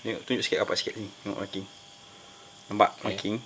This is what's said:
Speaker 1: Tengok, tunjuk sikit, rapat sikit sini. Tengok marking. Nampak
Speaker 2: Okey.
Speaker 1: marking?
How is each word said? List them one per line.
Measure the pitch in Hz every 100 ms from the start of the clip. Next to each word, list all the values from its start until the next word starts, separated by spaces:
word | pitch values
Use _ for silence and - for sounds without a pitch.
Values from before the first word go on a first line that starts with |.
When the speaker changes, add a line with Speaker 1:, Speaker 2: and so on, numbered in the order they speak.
Speaker 1:
Tengok, | 113 98
tunjuk | - 123 -
sikit, | -
rapat | 104 -
sikit | -
sini. | - 101 -
Tengok | 101 -
marking. | 98 98 95 - - - - - - - - - -
Nampak | 104 104
Speaker 2:
Okey. | -
Speaker 1:
marking? | 110 98 98 110